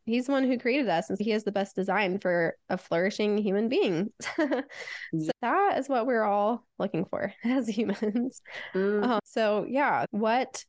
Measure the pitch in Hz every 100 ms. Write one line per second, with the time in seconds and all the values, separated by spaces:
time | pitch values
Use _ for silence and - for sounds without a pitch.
0 | - 240 254 277 262 254 247 277 226 170
1 | 196 190 208 214 208 202 196 - 190 190
2 | 196 196 185 175 165 - - 185 - 170
3 | 190 202 214 208 208 202 226 349 294 165
4 | 208 - - - 294 262 262 - - -
5 | - 165 156 - 233 330 302 - 269 254
6 | 240 233 214 202 208 240 _ - 196 160
7 | 196 - 202 - 233 262 226 208 202 208
8 | 214 220 254 - - - - 185 196 208
9 | 240 214 - 233 220 214 170 262 269 143
10 | - 202 220 240 254 -